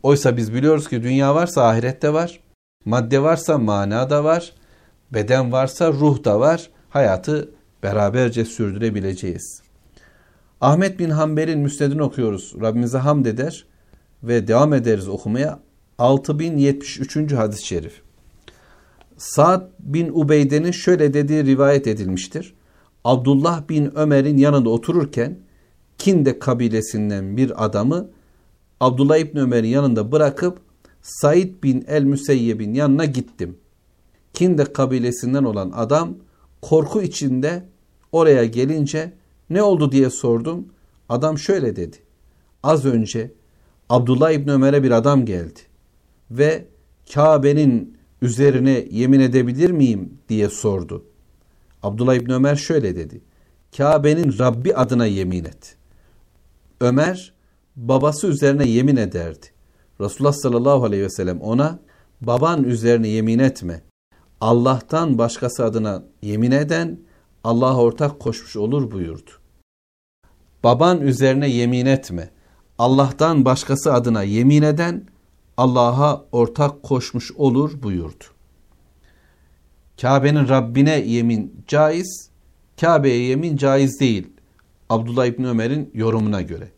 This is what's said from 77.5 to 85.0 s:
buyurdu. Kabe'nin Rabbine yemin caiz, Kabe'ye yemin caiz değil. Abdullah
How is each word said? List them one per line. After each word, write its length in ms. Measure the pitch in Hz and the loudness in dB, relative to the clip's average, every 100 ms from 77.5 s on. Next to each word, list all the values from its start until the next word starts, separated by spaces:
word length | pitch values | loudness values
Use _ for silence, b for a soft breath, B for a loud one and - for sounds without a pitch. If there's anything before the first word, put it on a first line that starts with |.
| 127 151 151 | 2 -2 -6
buyurdu. 420 | 113 90 80 - - _ _ _ _ _ _ _ _ _ _ _ _ _ _ _ _ - | -6 -6 -8 -14 -20 _ _ _ _ _ _ _ _ _ _ _ _ _ _ _ _ -6
Kabe'nin 480 | 127 139 139 151 131 | 2 2 4 2 4
Rabbine 520 | 135 117 127 143 151 | 2 2 2 4 2
yemin 640 | 113 120 117 110 101 - - | 0 0 0 0 -4 -14 -4
caiz, 600 | 147 156 165 185 - - _ _ _ _ - | 2 2 0 -8 -14 -20 _ _ _ _ -2
Kabe'ye 380 | 160 160 139 120 | 2 4 2 2
yemin 380 | 123 135 165 147 | 0 -2 -2 0
caiz 440 | 139 135 135 - | 2 2 2 0
değil. 280 | 131 104 90 _ _ _ _ _ _ | 0 0 -6 _ _ _ _ _ _
Abdullah 360 | 113 | -4